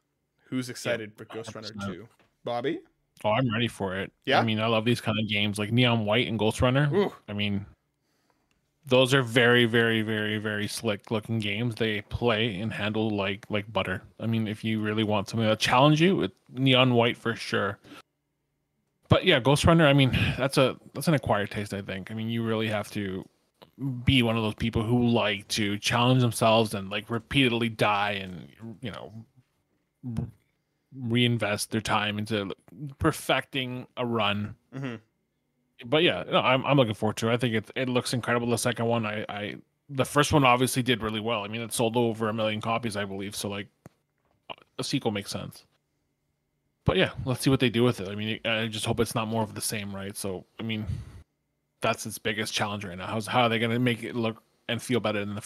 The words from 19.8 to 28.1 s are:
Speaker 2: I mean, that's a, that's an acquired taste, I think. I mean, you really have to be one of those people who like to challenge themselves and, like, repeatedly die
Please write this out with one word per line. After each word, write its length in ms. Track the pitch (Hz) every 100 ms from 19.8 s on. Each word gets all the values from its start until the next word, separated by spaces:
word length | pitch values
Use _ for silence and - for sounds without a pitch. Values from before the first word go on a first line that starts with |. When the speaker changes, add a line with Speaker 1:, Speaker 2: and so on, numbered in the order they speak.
| 151
Speaker 2:
I 60 |
mean, 240 | 139 131 - - -
that's 180 | 131 -
a, 200 | 127 82 -
that's 140 | - 175
an 60 |
acquired 360 | 147 - 104 101
taste, 240 | 107 101
I 80 | 98
think. 280 | 101 95 92
I 40 |
mean, 160 | 110 113
you 120 | 117
really 260 | 113 110 110
have 220 | 107 104
to 320 | 107 98 92 - _ _ _ - - 139 123
be 180 | 123 135
one 140 | 117 113
of 60 |
those 120 | 107
people 280 | - 117 117
who 240 | 107 123 120
like 380 | 117 104 101 -
to 300 | - 104 104
challenge 440 | - 120 120 127
themselves 520 | 120 - 113 110 107
and, 160 | 104 95
like, 200 | 104 104
repeatedly 580 | 113 - 139 127 113 117
die 440 | 110 110 101 104